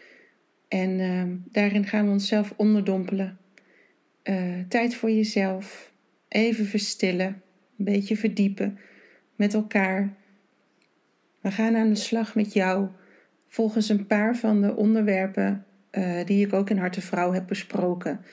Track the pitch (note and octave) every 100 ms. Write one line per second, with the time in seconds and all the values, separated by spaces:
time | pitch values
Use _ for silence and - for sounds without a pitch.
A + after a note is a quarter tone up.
0 | - - _ _ _ _ - F#3+ F#3+ F#3
1 | F#3 F3+ F3+ F3+ F3+ G#3 G#3 G#3 G3+ G#3+
2 | G#3 G3+ G3+ G#3 G3+ - G#3+ G#3 F#3+ F#3+
3 | F3+ G3 F#3+ - _ - _ _ _ _
4 | _ _ - F#3+ F3+ F3+ F#3 A#3+ A#3+ A#3+
5 | A3 A3 G#3+ G3+ F#3+ F#3+ G3 - - _
6 | _ _ - - A3+ A3+ G3+ G#3 G#3 -
7 | F#3 F3+ F#3+ G3 _ _ _ - G3 G3+
8 | G3 G#3+ A3 G3 G3+ G3 G3+ - - -
9 | - _ _ - G#3 G#3+ G#3+ G#3 F#3+ F#3+
10 | G3 - _ _ _ _ _ _ _ _
11 | _ _ _ _ G3 G3 A3 A3+ A3 G#3
12 | - A3+ A3 A3 G3+ G3+ F#3 F#3 F#3+ -
13 | _ _ _ _ _ - A3 A3 G#3+ G#3
14 | G3+ G#3 A3 B3 A3 G#3 G3+ - G#3 A3
15 | G#3 F#3+ F#3+ G3 G3 G3 - _ _ G3
16 | F3+ F3 F3 G3+ G3+ G3 G3 G3+ F3+ F3+
17 | - F3 F3+ F#3 F#3 G3 - F3+ F3+ F3+
18 | E3 - -